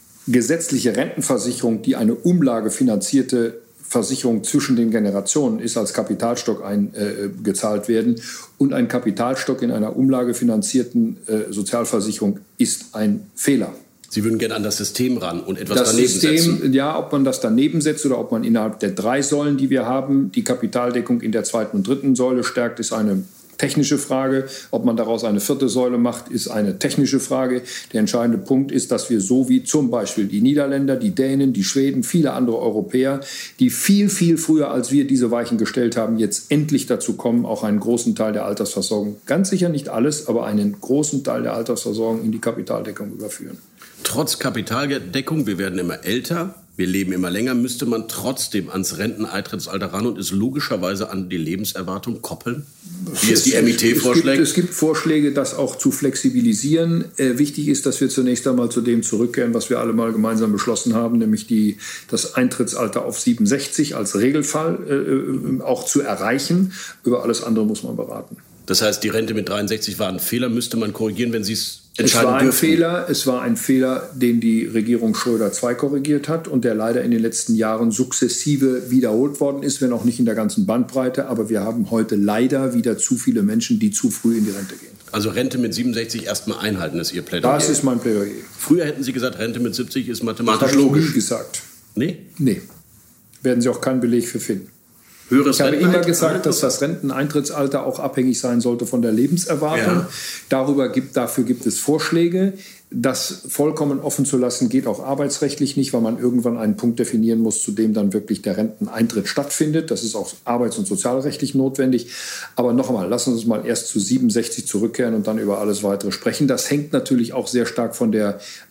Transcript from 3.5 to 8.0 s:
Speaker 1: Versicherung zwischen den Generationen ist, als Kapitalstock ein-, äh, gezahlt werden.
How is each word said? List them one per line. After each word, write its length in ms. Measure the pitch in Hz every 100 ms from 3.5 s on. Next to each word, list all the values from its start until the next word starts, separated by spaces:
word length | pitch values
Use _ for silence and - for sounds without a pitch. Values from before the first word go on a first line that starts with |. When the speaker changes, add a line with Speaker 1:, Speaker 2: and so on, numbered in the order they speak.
| - - _ -
Speaker 1:
Versicherung 560 | 123 101 131 123 110
zwischen 320 | 98 147 139
den 160 | 120 113
Generationen 680 | 110 101 98 98 156 131 110
ist, 160 | 117 117
als 160 | 107
Kapitalstock 720 | - 107 156 117 120 - 107
ein-, 300 | 98 104 101
äh, 340 | - 104 90 101 92
gezahlt 420 | 104 95 110 107 110
werden. 340 | 110